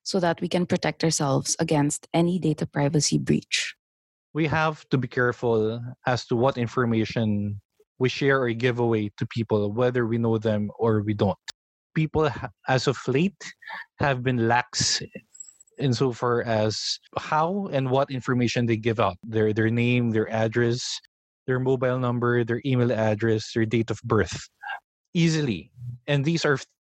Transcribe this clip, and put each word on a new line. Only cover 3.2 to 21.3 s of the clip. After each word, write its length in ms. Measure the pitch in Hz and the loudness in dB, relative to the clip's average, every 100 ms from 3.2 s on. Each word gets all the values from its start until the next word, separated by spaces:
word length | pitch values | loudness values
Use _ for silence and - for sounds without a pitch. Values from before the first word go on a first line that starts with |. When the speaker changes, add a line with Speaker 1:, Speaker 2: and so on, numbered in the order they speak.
| 131 - - - - - _ _ _ _ _ | 2 0 0 -4 -4 -10 _ _ _ _ _
Speaker 2:
We 140 | 147 160 | -2 0
have 400 | 156 156 151 - | 2 0 -2 -2
to 80 | 127 | 0
be 100 | 123 | 0
careful 760 | - 123 117 120 113 110 117 120 - - | 0 0 0 0 2 0 -2 -8 -6 -2
as 200 | 123 - | -2 0
to 100 | 120 | 2
what 200 | 131 127 | 2 2
information 1040 | 117 - 120 113 107 123 110 104 104 104 - _ _ - | -2 0 2 2 0 0 0 0 -2 -8 -14 _ _ -2
we 120 | 127 | -2
share 320 | - 139 135 | 2 2 2
or 100 | 120 | 2
give 260 | 117 127 120 | 0 0 2
away 320 | 117 110 104 - | 2 2 -2 -4
to 100 | - | -4
people, 460 | 120 113 107 104 | -4 0 0 0
whether 340 | 107 123 127 113 | 0 0 0 0
we 120 | 117 | 0
know 180 | 117 113 | 0 0
them 340 | 110 107 104 - | 0 0 -2 0
or 240 | 113 107 | 2 2
we 120 | 104 | 0
don't. 240 | 104 104 - - - _ _ _ | 0 0 0 -10 -20 _ _ _
People 340 | 160 156 156 151 | -2 0 0 0
ha-, 220 | - 123 - - | -2 -10 -8 -2
as 180 | 131 143 | 0 0
of 120 | 123 - | -2 -2
late 340 | 131 190 - - - - - - - | 0 0 -2 -16 -18 -16 -16 -16 -4
have 240 | 147 127 | -2 0
been 240 | 127 127 113 | 0 0 2
lax 560 | 120 - - - - - - - - - _ _ - | 2 0 -4 -2 -2 -6 -16 -20 -20 -20 _ _ -4
insofar 640 | 143 113 135 113 123 120 | -2 2 0 0 -2 0
as 580 | 117 110 107 104 - - _ - | 0 0 0 -2 -6 -8 _ -10
how 500 | - 156 165 202 196 | -2 0 0 -2 -4
and 180 | 139 131 | -2 0
what 200 | 131 143 | 0 0
information 560 | 131 123 123 117 127 117 | -2 -2 2 2 2 0
they 100 | 110 | 0
give 240 | 113 113 | 0 2
out, 160 | 101 92 | 0 -2
their, 280 | 117 110 107 | -4 0 2
their 180 | 107 110 | 2 0
name, 400 | 117 120 123 120 | 2 2 2 2
their 200 | 110 107 | 0 0
address, 680 | 110 113 120 120 123 - - - _ _ | 0 0 2 0 0 -6 -10 -14 _ _